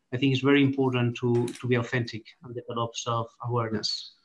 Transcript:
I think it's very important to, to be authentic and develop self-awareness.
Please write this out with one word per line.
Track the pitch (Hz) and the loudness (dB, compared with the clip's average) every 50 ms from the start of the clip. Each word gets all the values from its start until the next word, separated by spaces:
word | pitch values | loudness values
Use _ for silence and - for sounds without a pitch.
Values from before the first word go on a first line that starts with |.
| _ _ 127 | _ _ -2
I | |
think | 123 139 135 | 0 2 2
it's | 131 123 | 2 4
very | 131 143 143 143 | 4 6 6 6
important | 139 135 139 135 131 127 127 123 120 120 120 | 6 4 4 2 0 2 2 2 0 0 0
to, | - 127 120 120 120 120 120 | 0 0 2 2 2 0 -2
to | - - - | -4 -4 -2
be | 120 123 | 0 0
authentic | 120 117 - 127 123 117 - - 107 - - - _ 135 | 0 0 0 -2 -2 -2 -4 -8 -12 -14 -16 -20 _ -16
and | 123 117 | -14 -14
develop | 123 - - 117 117 117 113 - | -12 -10 -6 -4 -4 -4 -4 -4
self-awareness. | - - 120 117 117 117 - _ - 120 117 120 117 113 110 110 104 101 - - - - - - _ | -6 -4 -2 -2 -2 -4 -6 _ -10 -6 -4 -2 -2 0 0 -2 -2 -4 -4 -6 -6 -10 -12 -20 _